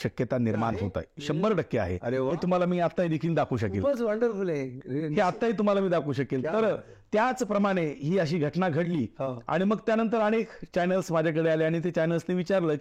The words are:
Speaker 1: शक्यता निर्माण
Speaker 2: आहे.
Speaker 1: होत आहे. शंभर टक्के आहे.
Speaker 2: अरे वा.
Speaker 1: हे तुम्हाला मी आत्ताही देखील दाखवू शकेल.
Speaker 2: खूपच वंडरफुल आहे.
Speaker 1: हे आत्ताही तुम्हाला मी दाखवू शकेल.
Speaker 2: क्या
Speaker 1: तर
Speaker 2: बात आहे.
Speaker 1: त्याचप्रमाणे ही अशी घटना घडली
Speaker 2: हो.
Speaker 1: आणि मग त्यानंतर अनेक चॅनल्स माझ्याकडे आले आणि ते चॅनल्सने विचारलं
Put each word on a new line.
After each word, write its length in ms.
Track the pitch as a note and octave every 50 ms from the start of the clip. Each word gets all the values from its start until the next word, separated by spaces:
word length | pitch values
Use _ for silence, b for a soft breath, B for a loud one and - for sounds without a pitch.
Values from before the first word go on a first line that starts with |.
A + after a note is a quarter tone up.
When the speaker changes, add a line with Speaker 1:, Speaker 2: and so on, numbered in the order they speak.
| -
Speaker 1:
शक्यता 360 | - - - B2+ - C#3 B2
निर्माण 360 | A#2+ A2 G#2 G#2+ A2+ A2+ A2
Speaker 2:
आहे. 100 | - G#2
Speaker 1:
होत 60 | F#2+ -
आहे. 260 | F2 - - _ - -
शंभर 320 | - D3 D#3+ F#3 A3 A3
टक्के 220 | E3 - - - A#2
आहे. 200 | G2 F2 F#2 F2 -
Speaker 2:
अरे 160 | A#2+ B2+ C3
वा. 120 | C3 C3
Speaker 1:
हे 120 | E3 E3 -
तुम्हाला 220 | F3+ F3+ F3+ F3+
मी 140 | F3 F3+ F3
आत्ताही 300 | E3+ D#3+ - - F3+ E3
देखील 260 | D#3 D3 - E3+ E3
दाखवू 220 | D3+ C#3 - C3+
शकेल. 260 | A2+ G#2+ G2+ F#2 G2+ G3
Speaker 2:
खूपच 180 | C#4+ C#4+ A#3
वंडरफुल 500 | A#3+ G#3+ G#3 A3 A#3+ A#3 G#3+ F#3+ G3 F3+
आहे. 140 | D#3+ C#3+ C3+ C3 B2 C3 - - B2+ D3 E3 D3+
Speaker 1:
हे 120 | D3+ F#3+
आत्ताही 320 | G3 F3+ F3 - A#3 A#3 A3+
तुम्हाला 280 | F#3 G#3 G#3 G3+ G3+
मी 80 | G3 F#3+
दाखवू 240 | E3+ E3 D3 C#3+ C3+
शकेल. 280 | C#3 C3+ - C#3 C3
Speaker 2:
क्या 120 | A#2+ D3+ F#3+
Speaker 1:
तर 80 | A3
Speaker 2:
बात 120 | A3 G#3 D#3+
आहे. 220 | - - - - - - _ -
Speaker 1:
त्याचप्रमाणे 720 | G#3 A3+ C4 B3 B3+ B3 G3 G#3 G3+ G3+ G3+ F#3+ F3+ E3
ही 320 | D3+ C#3 - - D3 F#3 F#3+
अशी 200 | E3+ C3+ E3+ F3+
घटना 300 | C#3+ D3 - E3+ F#3 F#3
घडली 380 | C#3 D3+ F3+ E3+ F3 D#3 A#2 G2+ - -
Speaker 2:
हो. 240 | C3+ C3+ B2 A#2+ - -
Speaker 1:
आणि 160 | C#3+ E3+ F#3+
मग 120 | G3+ A3
त्यानंतर 420 | - - - A3 A3 A3+ G#3+ A#3 A3+
अनेक 300 | G#3+ G#3+ A3+ A3+ A3 - - - - - -
चॅनल्स 380 | F#3 E3+ F3+ F#3 F#3+ F3 - D#3+
माझ्याकडे 380 | E3 D#3 E3+ D3+ D#3+ D#3+ E3
आले 140 | D#3+ D#3+ D#3+
आणि 160 | D#3+ E3 E3+ D#3
ते 60 | F3+
चॅनल्सने 440 | E3 E3+ D#3+ E3 E3+ E3 - - F3+
विचारलं 400 | F3+ F3 - G3 F#3+ E3+ D#3+ D3+ C#3+